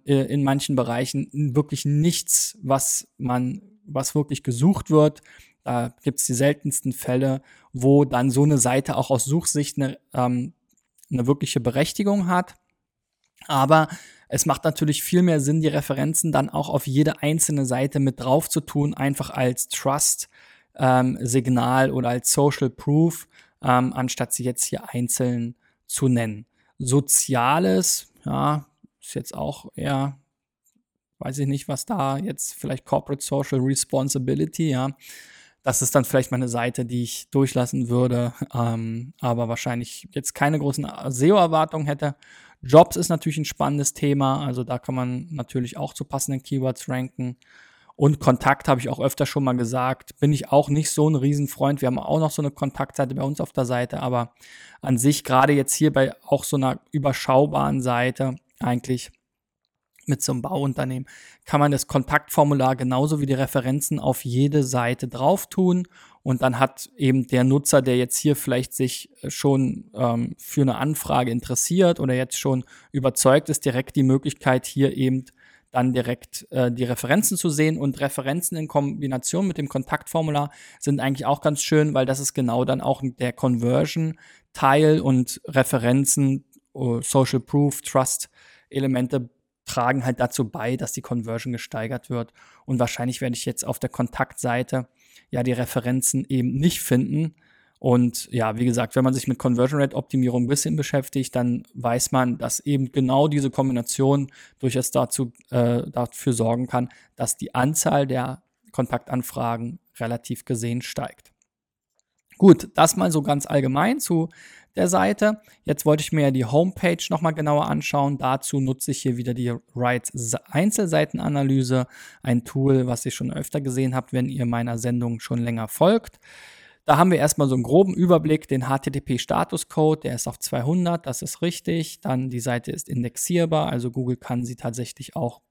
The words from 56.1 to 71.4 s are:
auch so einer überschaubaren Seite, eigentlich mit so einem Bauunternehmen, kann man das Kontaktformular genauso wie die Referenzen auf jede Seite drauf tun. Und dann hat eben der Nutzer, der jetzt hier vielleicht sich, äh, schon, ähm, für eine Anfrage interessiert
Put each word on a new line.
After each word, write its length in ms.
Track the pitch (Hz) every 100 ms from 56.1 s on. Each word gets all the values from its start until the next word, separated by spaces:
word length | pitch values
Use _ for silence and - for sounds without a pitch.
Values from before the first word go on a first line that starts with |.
| -
auch 220 | - 139
so 140 | - 143
einer 220 | 131 - -
überschaubaren 920 | 156 139 127 - 131 147 147 139 135
Seite, 540 | 123 120 127 - 135 127 _ _
eigentlich 500 | 165 123 - 123 - _ _ _ _ _ _ _ _ _ -
mit 140 | 135
so 120 | -
einem 100 | 131
Bauunternehmen, 680 | 139 143 139 131 131 127 139 - - - -
kann 140 | 147
man 120 | 147
das 160 | 139 -
Kontaktformular 880 | 139 - 151 - - 147 139 131 127
genauso 460 | 127 127 151 151
wie 40 | 139
die 80 |
Referenzen 640 | 131 135 139 123 139 - 151
auf 240 | - 127
jede 380 | 127 123 143 147
Seite 460 | 127 127 120 127 123
drauf 400 | 123 135 190 -
tun. 400 | - 185 180 180 _ - _
Und 220 | - 127
dann 160 | 131 123
hat 320 | 135 - - -
eben 300 | 135 131 120
der 180 | 127
Nutzer, 380 | 127 139 139 143
der 160 | 127 123
jetzt 180 | 123 -
hier 200 | 156 139
vielleicht 400 | - 127 131 -
sich, 340 | 131 - - _
äh, 80 | 135
schon, 580 | - 143 135 127 - - 107
ähm, 400 | 120 117 120 -
für 240 | - -
eine 140 | 135 -
Anfrage 560 | 139 151 - 139 123
interessiert 680 | 117